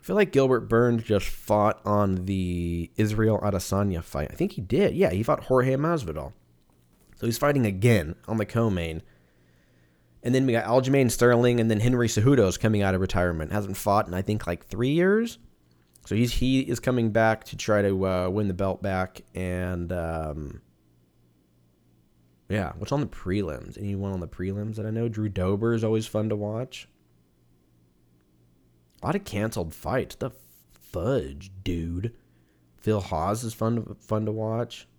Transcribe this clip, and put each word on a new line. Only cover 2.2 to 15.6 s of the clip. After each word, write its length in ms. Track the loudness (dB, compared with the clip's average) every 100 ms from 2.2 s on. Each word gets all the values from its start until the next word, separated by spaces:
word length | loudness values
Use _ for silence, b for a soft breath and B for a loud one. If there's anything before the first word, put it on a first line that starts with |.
| 0
the 680 | -2 0 -2 -2 -4 -6 0
Israel 440 | 0 2 2 2
Adesanya 600 | 0 -2 -2 0 0 -2
fight. 240 | -6 -6 -6
I 60 | -4
think 160 | -4
he 80 | -4
did. 340 | -2 2 2
Yeah, 160 | 2 0
he 140 | 2
fought 180 | 0 -2
Jorge 320 | 2 2 2
Masvidal. 580 | 0 0 -2 -4 -8 -10 -14 _ _ _ _ _ _ _ -6
So 100 | -4
he's 120 | 0
fighting 280 | 2 4 2
again 480 | 4 4 4 2 -8 -6
on 80 | -4
the 100 | -2
co-main. 560 | 0 0 0 -2 -6 -12 b b b b b b b b b b b
And 80 | 0
then 140 | 2 4
we 60 |
got 140 | 2 4
Aljamain 440 | 2 4 4 4
Sterling, 480 | 6 6 6 4 4
and 100 | 2
then 120 | 2
Henry 260 | 2 2 2
Cejudo 400 | 4 4 6 4
is 100 | 4
coming 240 | 0 2
out 140 | 2
of 60 | 2
retirement. 500 | 0 0 0 0 -4
Hasn't 260 | -4 -4 -4
fought 300 | 2 2 2
in, 80 |
I 80 | -4
think, 240 | -2 -4 -2
like, 200 | -6 -6
three 240 | -4 -2
years. 480 | 2 2 2 -2 -8 -20 _